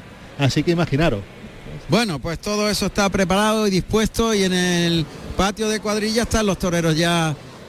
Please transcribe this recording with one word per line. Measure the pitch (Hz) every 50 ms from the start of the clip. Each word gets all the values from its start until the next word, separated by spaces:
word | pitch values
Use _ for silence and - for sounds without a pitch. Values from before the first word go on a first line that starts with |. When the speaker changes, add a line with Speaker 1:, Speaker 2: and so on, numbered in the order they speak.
| - - - - - - -
Speaker 1:
Así | - 139 127 - 156 147
que | 175
imaginaros. | 170 170 160 - 139 139 170 - 107 98 - - - - - - - - - - - - -
Speaker 2:
Bueno, | - 156 220 240 202 151 127
pues | 113 170 160 -
todo | - 202 208 208 208 208
eso | 196 - 208
está | 180 - 214 202 196
preparado | 190 196 190 170 185 196 214 214 220 220 214
y | 208
dispuesto, | 185 175 - - 208 214 220 202 - - 226 226 220
y | 202 190
en | 185 185
el | 180 180 180 175 170 170 170 170 165 156 - - - - - -
patio | - 185 202 202 - 220 214
de | 214 214
cuadrilla | 214 214 208 214 202 220 220 240 220
están | - - 220 214
los | 202 175 -
toreros | 196 180 170 170 165 165 156
ya, | 156 170 170 175 170 160 156 143 - - - - - -